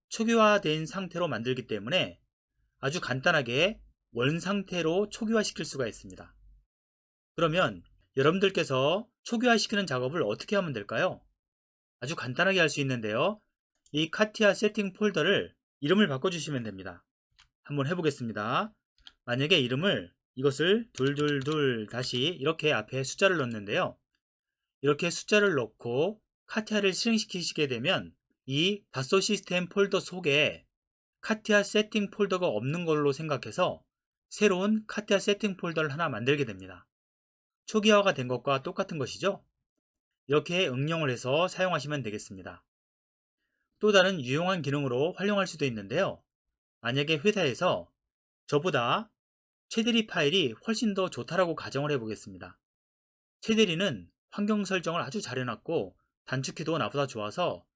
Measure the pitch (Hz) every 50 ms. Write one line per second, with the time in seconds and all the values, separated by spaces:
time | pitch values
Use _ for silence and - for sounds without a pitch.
0 | _ - - - 226 226 233 226 214 208 208 196 - 156 151 156 160 151 - 190
1 | 190 170 - 170 175 156 120 107 117 127 127 123 110 - 110 101 101 123 175 180
2 | 131 90 - _ _ _ _ _ _ _ _ _ _ _ _ - 127 139 156 180
3 | - - 127 131 131 175 165 151 127 117 120 143 170 208 220 - - _ _ _
4 | _ _ - 117 123 139 160 170 175 185 202 202 190 - 185 175 160 160 165 196
5 | 208 208 - - 226 214 226 214 196 - - - 165 - - 135 123 107 95 -
6 | - 95 92 90 85 85 _ _ - - - _ _ _ _ _ _ _ _ _
7 | _ _ _ _ _ _ - - 170 156 160 185 170 120 98 87 - _ _ _
8 | _ _ - 135 135 156 180 196 202 190 190 180 156 - 135 131 135 151 175 208
9 | 240 _ _ _ - - 233 220 247 240 233 208 - - 214 202 190 165 135 127
10 | 123 131 165 175 127 101 107 - - - 208 202 185 160 127 107 101 - 110 123
11 | 175 180 - - _ _ _ _ _ _ _ _ _ _ _ _ _ _ _ -
12 | 123 135 165 - 120 127 120 156 180 190 190 180 165 147 - 147 139 135 131 117
13 | 107 104 107 120 156 196 214 - _ _ _ _ _ _ _ _ _ _ - 151
14 | 160 160 - - 214 214 - - 214 202 180 - 240 220 220 220 202 190 - -
15 | 214 208 180 160 151 185 196 123 87 - _ _ _ _ _ - 139 147 190 208
16 | 214 156 135 131 - 190 175 165 139 156 147 123 113 110 98 95 90 92 87 87
17 | _ _ _ _ _ _ _ _ - _ _ _ - - 147 143 131 143 180 180
18 | 165 151 - - 123 113 104 107 104 113 135 170 208 220 - _ _ _ _ _
19 | - - _ _ - 123 123 131 139 165 190 156 123 117 127 139 180 202 156 -
20 | 87 - _ _ _ _ - 127 131 143 131 147 156 180 208 233 226 - - -
21 | 131 139 143 143 147 147 143 139 131 147 156 151 143 131 120 113 107 101 113 120
22 | 131 - 123 123 131 170 180 127 131 156 156 - 147 151 135 110 104 - 127 135
23 | 135 - - - 196 190 185 156 131 120 113 107 101 101 123 175 170 - - _
24 | _ _ _ _ _ _ _ _ _ _ _ _ _ _ _ - - 143 147 147
25 | 175 170 160 - - - 214 208 208 202 170 135 117 - _ - - 120 120 135
26 | 160 202 214 - _ _ _ _ _ - - 226 214 - 214 208 196 190 175 -
27 | - 226 226 214 - - - 175 160 - - 160 151 131 127 113 123 175 185 131
28 | 90 82 - _ _ _ _ _ - 131 135 143 170 196 208 202 _ _ - 131
29 | 131 - 196 196 190 - 208 196 - - 180 180 180 180 - 202 202 190 202 185
30 | - - 175 185 175 147 139 151 143 107 - - - _ _ _ _ _ _ _
31 | _ _ _ _ - - 220 214 - - 208 202 196 - - 214 208 208 - 214
32 | 202 196 - - 202 180 185 180 180 156 107 107 120 135 156 175 175 160 156 151
33 | 147 143 139 - 160 156 143 113 - 110 101 180 185 147 104 - _ _ _ _
34 | _ _ _ _ _ - - - 208 202 185 180 190 208 220 220 214 - - 214
35 | 208 - 202 190 - 214 202 - 220 202 185 - - 170 160 165 156 147 135 160
36 | 165 151 120 104 120 135 151 147 139 113 98 92 95 92 92 87 - _ _ _
37 | _ _ _ _ _ _ _ _ _ _ _ _ _ - - 214 202 220 208 202
38 | 202 190 147 135 123 127 127 123 - 139 135 135 - 175 180 - 196 - 175 147
39 | 123 104 - - 160 196 190 - _ _ _ _ _ _ _ _ _ _ _ _
40 | _ _ _ _ _ - 143 151 143 - 170 180 190 143 123 131 143 156 165 160
41 | 156 135 120 107 127 127 139 160 180 180 - - 185 185 175 147 131 147 147 139
42 | 117 107 104 104 - - 101 92 90 95 90 - _ _ _ _ _ _ _ _
43 | _ _ _ _ _ _ _ _ _ _ _ _ _ _ _ - 208 214 202 190
44 | 180 196 190 165 120 123 135 156 175 185 190 175 131 139 139 147 143 131 120 127
45 | 147 175 180 - 185 208 208 196 185 - - 156 143 131 117 104 98 98 123 170
46 | 196 135 87 - _ _ _ _ _ _ _ _ _ _ _ _ - 117 127 139
47 | 147 156 160 143 139 208 208 196 170 131 113 - 175 180 123 90 - - _ _
48 | _ _ _ _ _ _ _ _ _ - 147 147 160 185 147 131 117 123 151 202
49 | 220 - _ _ _ _ _ _ _ _ _ _ _ - - 226 220 240 226 233
50 | 220 - - 180 147 143 175 196 156 117 110 - - 226 220 - 240 208 196 190
51 | 185 170 - 123 120 - 165 185 185 170 156 - - 107 123 135 147 147 147 127
52 | 113 107 104 - - 107 95 87 92 87 - _ _ _ _ _ _ _ _ _
53 | _ _ _ _ _ _ _ _ - - 226 220 220 185 160 165 202 185 127 92
54 | 87 - _ _ _ _ - 208 208 208 214 208 196 185 190 180 - 165 165 170
55 | 127 135 - 208 - - 123 131 127 123 110 - - - 165 143 98 - - _
56 | _ _ _ _ _ - 127 135 135 - - - 151 156 165 151 110 101 - 143
57 | 139 131 - 110 104 104 - 175 175 147 98 85 _ _ _